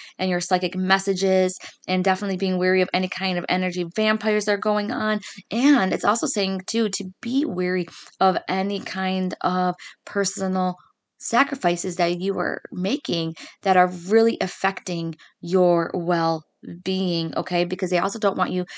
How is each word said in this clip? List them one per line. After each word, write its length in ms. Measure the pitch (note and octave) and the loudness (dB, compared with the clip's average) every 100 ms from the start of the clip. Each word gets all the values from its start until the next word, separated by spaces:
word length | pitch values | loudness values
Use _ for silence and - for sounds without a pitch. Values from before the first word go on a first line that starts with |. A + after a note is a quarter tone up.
| - - | -10 -4
and 140 | F#3 | -2
your 100 | F3 | -2
psychic 360 | - F3+ F3+ F#3 | 0 0 0 -2
messages, 800 | F#3 F#3+ G3 F#3+ F#3+ F#3+ F#3 - - - - | 0 0 0 0 2 4 2 -2 -14 -14 -4
and 160 | F#3 | 0
definitely 320 | F#3 F#3 G3+ F#3 | 2 0 -2 -2
being 200 | F#3+ F#3 | 0 2
wary 260 | F#3 F#3 | 2 2
of 60 | F3+ | 2
any 140 | F#3 F#3 | 0 -2
kind 280 | - F#3+ F3 | -4 -4 -2
of 80 | - | -2
energy 360 | F#3 F#3 F3+ E3+ A3 | 0 0 -2 -4 0
vampires 480 | G#3+ G#3+ G#3+ G#3+ | 0 2 2 0
that 80 | G#3 | 2
are 40 | G3+ | 0
going 360 | G#3+ G#3 G#3 | 0 0 -2
on. 260 | G#3 G#3+ G#3 - - - | -4 -2 -2 -6 -16 -6
And 420 | A3+ C#4 C4+ F#3+ | 2 4 6 4
it's 120 | - | 2
also 240 | F#3 A#3 D4+ | 0 0 0
saying, 340 | G#3+ F#3+ F#3+ - | 0 0 -2 -2
too, 200 | A3+ G#3+ | 0 0
to 220 | - F#3 - | -2 -8 -10
be 240 | A3+ C4 | -4 -2
wary 440 | C#4 F3+ F3+ F#3 E3+ - - - | 0 -2 0 0 -4 -8 -10 2
of 180 | F#3+ F3+ - | 4 2 0
any 300 | F#3+ G3 G3 | -2 -2 -4
kind 560 | - F#3+ F#3+ F#3+ F#3 - | -6 -4 -2 0 -2 -2
of 340 | - F3+ F3+ F3+ - - | -2 0 0 -2 -10 -20
personal 720 | - G3+ G3 - F#3+ F#3 F#3 F3+ _ _ _ - | -6 -2 -2 -2 -2 0 -2 -4 _ _ _ -14
sacrifices 760 | - A#3 C#4 D4 F3+ F3 F#3+ E3+ | -2 0 0 0 0 0 -2 -2
that 240 | F3 F3 | 0 0
you 180 | F#3+ F#3 | -2 -2
are 240 | F3 - - | -2 -4 -8
making 640 | F3+ F#3 C#4+ - E3+ E3 D#3+ - - | -6 -4 -4 -4 -4 -4 -6 -16 -4
that 140 | G3 F#3 | 2 4
are 120 | F3+ F3+ F3 | 4 0 2
really 300 | A3 A3+ - | 4 4 2
affecting 720 | F#3 - G3 F#3+ - E3+ E3 D#3+ - _ | -4 -2 -2 -2 -6 -4 -4 -6 -14 _
your 500 | E3+ F#3 F3+ E3+ E3 | 0 4 6 4 2
well-being, 1400 | - E3+ E3+ E3 D#3+ - _ - F3 F#3+ F#3+ F#3 E3 E3 - | -2 0 2 2 0 -4 _ -14 -8 -4 0 0 0 -2 -4
okay? 280 | E3+ F3 | -2 0
Because 260 | F3 F3+ F3+ | 0 -2 0
they 80 | F3+ | 0
also 200 | G3 G#3+ | 0 0
don't 180 | G3+ F#3+ | 0 0
want 160 | F3+ | -2
you 120 | F3+ F3+ | -2 -4